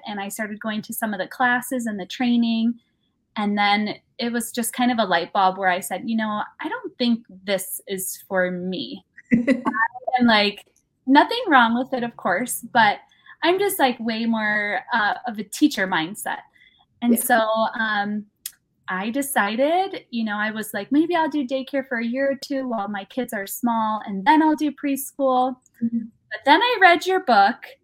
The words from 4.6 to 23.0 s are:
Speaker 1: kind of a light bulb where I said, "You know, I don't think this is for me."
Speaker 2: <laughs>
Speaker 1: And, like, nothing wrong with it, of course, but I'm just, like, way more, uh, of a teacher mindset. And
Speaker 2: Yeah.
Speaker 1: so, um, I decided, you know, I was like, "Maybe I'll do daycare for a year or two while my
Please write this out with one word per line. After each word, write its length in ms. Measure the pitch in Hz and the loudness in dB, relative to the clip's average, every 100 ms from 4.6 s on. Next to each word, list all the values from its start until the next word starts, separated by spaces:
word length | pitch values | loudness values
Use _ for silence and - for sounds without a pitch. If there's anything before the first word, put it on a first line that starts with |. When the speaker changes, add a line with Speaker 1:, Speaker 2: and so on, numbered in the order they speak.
| 226 | -4
Speaker 1:
kind 180 | - 247 | 0 2
of 80 | 233 | 2
a 60 | 190 | 2
light 280 | 170 180 | 0 0
bulb 240 | 208 190 190 | 2 2 2
where 120 | 185 | 0
I 120 | 180 | 0
said, 280 | - 185 226 | -2 -6 -4
"You 80 | 226 | -2
know, 260 | 214 208 - - | -2 -4 -6 -8
I 80 | 311 | -8
don't 280 | 508 403 - | -8 -8 -2
think 280 | 240 233 - 185 190 | 0 0 -4 -12 -4
this 360 | 190 - - 202 | -4 -4 -12 -8
is 360 | 190 - - - | -8 -8 -10 -4
for 220 | 190 180 | 0 0
me." 540 | 180 180 175 117 190 _ _ - | -2 -6 -6 -8 -12 _ _ 0
Speaker 2:
<laughs> 0 | 240 269 240 - - 226 - - 247 | 2 2 0 -2 -2 -4 -4 -4 2
Speaker 1:
And, 100 | 240 | 4
like, 380 | 208 208 202 - _ _ _ 262 | 4 2 -2 -14 _ _ _ 4
nothing 380 | 277 349 466 440 | 6 6 2 2
wrong 300 | 262 226 240 | 4 4 2
with 160 | 262 | -2
it, 100 | 254 | -4
of 120 | 233 - | -6 -4
course, 440 | 208 180 247 - 233 | -2 -2 -4 -8 0
but 260 | 240 214 185 - _ - - | 4 4 2 -8 _ -20 -4
I'm 160 | 320 381 | 0 2
just, 180 | 403 392 | 0 2
like, 200 | 262 240 | 0 0
way 260 | 226 220 233 | -4 -2 0
more, 560 | 226 214 208 208 202 - | 0 0 0 -2 -4 -2
uh, 220 | 233 208 - - | 0 0 -2 -6
of 100 | 214 | -10
a 60 | |
teacher 440 | 208 - 302 - 190 | -8 0 2 2 -2
mindset. 520 | 170 165 214 165 147 - _ _ _ _ - | -2 -2 -6 -8 -8 -12 _ _ _ _ -4
And 140 | 240 226 | 0 2
Speaker 2:
Yeah. 60 | |
Speaker 1:
so, 180 | - 233 220 220 220 226 | 2 2 2 0 0 -2
um, 460 | 220 208 208 208 - _ - _ _ _ - | -2 -2 -2 -6 -10 _ -20 _ _ _ -8
I 220 | 185 220 | -4 -2
decided, 960 | 269 277 247 202 226 285 359 392 370 - | -4 -2 0 0 0 2 0 -2 -6 -8
you 120 | 233 | -6
know, 140 | 220 208 | -4 -2
I 140 | 220 | -4
was 200 | 220 208 | -4 -6
like, 200 | 208 202 | -8 0
"Maybe 240 | 285 330 339 | 2 2 2
I'll 120 | 311 | 0
do 160 | 302 | -2
daycare 440 | 247 269 254 269 262 | -2 -4 -4 -6 -4
for 100 | 233 | -4
a 80 | 233 | -2
year 240 | 262 277 | -2 -2
or 60 | 269 | -2
two 320 | - 269 254 | -4 -4 -4
while 200 | 226 214 | -4 -4
my 160 | 202 | -6